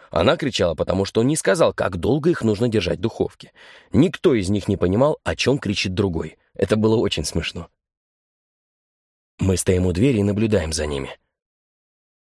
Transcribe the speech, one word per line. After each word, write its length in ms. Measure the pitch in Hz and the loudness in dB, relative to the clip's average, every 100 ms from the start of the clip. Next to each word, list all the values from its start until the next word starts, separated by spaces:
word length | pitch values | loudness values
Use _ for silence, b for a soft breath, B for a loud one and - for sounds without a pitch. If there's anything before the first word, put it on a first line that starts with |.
| b | b
Она 260 | - 98 165 | 0 2 2
кричала, 380 | 143 - 87 | -2 0 0
потому 300 | 80 87 92 | 0 -2 0
что 160 | 98 110 | 0 0
он 80 | 123 | 0
не 80 | 156 | 0
сказал, 360 | 190 190 123 | 0 2 2
как 260 | - 101 92 | 0 -4 -2
долго 320 | 92 147 156 | -2 0 0
их 120 | 165 | 0
нужно 260 | 110 98 123 | 0 0 0
держать 300 | 107 87 82 | 0 -2 -2
в 40 | |
духовке. 500 | 113 - - - - B B B B | -4 -2 -4 -6 -20 B B B B
Никто 420 | 104 170 - 185 | 2 2 2 2
из 140 | 120 90 | 2 2
них 160 | 104 - | -2 -2
не 100 | 95 | 0
понимал, 440 | 90 101 143 - | 0 2 0 0
о 140 | - 85 | -4 -2
чём 220 | - 139 | 0 0
кричит 360 | - 101 98 | -2 -4 -2
другой. 420 | 92 98 80 78 - _ | -2 -2 -2 -8 -14 _
Это 220 | - 101 107 | -4 0 2
было 200 | 110 110 | 2 2
очень 280 | 98 - | 0 -2
смешно. 440 | 78 87 - 87 82 _ _ _ _ _ _ _ _ _ _ _ _ _ _ _ _ - | -4 -4 -6 -10 -16 _ _ _ _ _ _ _ _ _ _ _ _ _ _ _ _ -4
Мы 180 | 95 92 | 0 0
стоим 300 | - 90 92 | 2 2 2
у 60 | |
двери 260 | 87 135 113 | 2 2 2
и 60 | |
наблюдаем 480 | 101 101 113 101 80 | 2 0 0 0 0
за 140 | 78 76 | -4 -4
ними. 300 | 69 65 - _ _ _ _ _ _ _ _ _ _ _ | -6 -8 -14 _ _ _ _ _ _ _ _ _ _ _